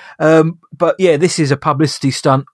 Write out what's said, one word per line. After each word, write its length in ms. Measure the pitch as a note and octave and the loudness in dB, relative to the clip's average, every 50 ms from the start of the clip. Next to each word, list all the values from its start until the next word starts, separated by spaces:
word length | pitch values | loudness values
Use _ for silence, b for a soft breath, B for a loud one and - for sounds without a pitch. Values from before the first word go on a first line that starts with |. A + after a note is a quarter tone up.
| B B B B | B B B B
Um, 400 | D#3 D#3 D#3+ D#3+ D#3 D#3+ E3+ - _ _ - | 0 2 4 4 2 0 -2 -10 _ _ -8
but 220 | - F3 E3 C#3 - | -4 -2 -2 -2 0
yeah, 180 | F#3+ F3+ D#3 | 0 0 2
this 220 | C#3+ E3+ F3 - - | 2 0 -2 0 0
is 100 | D#3 C3 | -2 -2
a 60 | C#3 | -2
publicity 560 | C3 - D#3+ C#3+ C3+ D#3 C3+ - - - C3+ - | -2 -2 -2 -2 0 -2 -2 -2 -4 -4 -4 -4
stunt, 340 | - - D3 C3+ C3+ C3+ _ | -2 0 0 0 0 -2 _